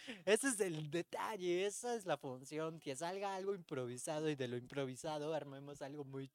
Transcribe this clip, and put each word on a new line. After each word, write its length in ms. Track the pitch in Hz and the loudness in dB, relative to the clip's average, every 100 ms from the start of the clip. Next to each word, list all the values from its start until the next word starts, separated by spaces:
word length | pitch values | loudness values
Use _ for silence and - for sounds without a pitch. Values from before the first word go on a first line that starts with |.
| - 208 180 | -10 -2 6
Ese 220 | 220 277 | 6 6
es 100 | 208 | 2
el 300 | 190 156 151 | 2 2 0
detalle, 720 | 170 - - 190 214 180 175 202 | -2 -2 -2 -2 0 2 4 2
esa 300 | - 240 233 | 0 0 0
es 100 | 185 | 2
la 120 | 147 | 0
función, 640 | 143 127 135 151 160 165 | 0 -6 -4 -2 -2 -2
que 160 | 151 131 | -4 -2
salga 400 | 170 196 196 190 | -2 -2 -2 0
algo 180 | 196 196 | -2 -2
improvisado 760 | 165 135 123 123 170 151 156 | -2 -2 -2 -2 -2 2 2
y 60 | 143 | 2
de 120 | 127 | 0
lo 100 | 123 | -2
improvisado 760 | 127 143 135 127 160 151 147 | -2 -2 -2 -2 -2 0 0
armemos 480 | 156 143 135 143 147 | 0 -2 -8 -10 -8
algo 220 | 139 147 | -6 -6
muy 260 | 135 135 135 | -6 -6 -6